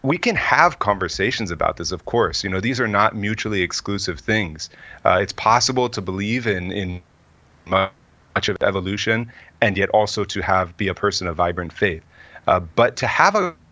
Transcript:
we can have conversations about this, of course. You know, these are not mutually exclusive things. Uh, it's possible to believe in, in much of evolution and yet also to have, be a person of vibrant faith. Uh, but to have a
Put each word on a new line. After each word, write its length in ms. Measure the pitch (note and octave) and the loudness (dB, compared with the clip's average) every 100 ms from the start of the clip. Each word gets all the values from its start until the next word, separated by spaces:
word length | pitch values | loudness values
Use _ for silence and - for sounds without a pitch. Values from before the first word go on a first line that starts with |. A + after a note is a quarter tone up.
we 160 | C3+ E3 | -4 0
can 180 | B3 F#3+ | 0 0
have 440 | - B2 E3+ - | 2 4 4 2
conversations 720 | - G2+ F2+ - G2+ - G#2 | 0 0 -2 -2 -2 -2 -4
about 260 | E2 D#2+ D#2+ | -2 -2 -2
this, 140 | E2+ | -4
of 140 | F2 - | -8 -2
course. 380 | A#2+ F#2+ - | 0 0 0
You 60 | G2 | -4
know, 100 | F#2 | -2
these 200 | A2 B2+ | -2 -2
are 80 | A#2 | 0
not 280 | G2+ A2 A2 | 2 2 0
mutually 460 | G2+ A2 A2 G#2 | -4 -4 -2 -2
exclusive 580 | F2+ - - G2+ - E2 | -2 -4 -4 -4 -4 -6
things. 520 | - A2 F#2 D#2+ - - - - - | -2 -2 -2 -8 -14 -16 -20 -2 2
Uh, 140 | F#2 | 2
it's 120 | G2 | 2
possible 560 | - A2 A#2+ A#2+ B2+ B2 | 0 2 4 4 0 -2
to 120 | A2+ | -2
believe 460 | F#2 F#2+ G#2 A#2+ A2+ | -6 -4 -2 -2 -2
in, 240 | F#2+ F2+ | -2 -2
in 300 | F#2 F#2 F2+ - _ _ _ _ _ - | -4 -6 -8 -12 _ _ _ _ _ -2
much 800 | F#2+ F#2+ - _ _ _ - - | 0 0 -4 _ _ _ -4 -2
of 80 | G2 | 0
evolution 720 | - G2 F#2 G#2 - A2+ A#2 - - - | 0 0 -2 -4 0 -2 -2 -12 -12 -2
and 160 | A#2 G2 | 0 2
yet 120 | G2 | 2
also 320 | G#2+ G#2+ - G2+ | 4 2 0 -4
to 160 | G2 | -4
have, 340 | F#2 F#2+ F2+ - | 0 0 0 -4
be 120 | G2 | -4
a 80 | F2+ | 0
person 320 | G#2 - F2+ | -2 -2 -4
of 80 | D#2+ | 0
vibrant 360 | F2 E2+ F2 | 0 -2 -6
faith. 300 | - G2+ D#2+ - - - - - | -2 -2 -2 -10 -20 -20 -6 2
Uh, 120 | F#2 | 2
but 360 | E2+ - B2 - | 2 2 2 2
to 100 | A#2+ | -2
have 260 | A2+ E3+ G#3 | 2 4 2
a 200 | F3+ E3 _ | -2 -6 _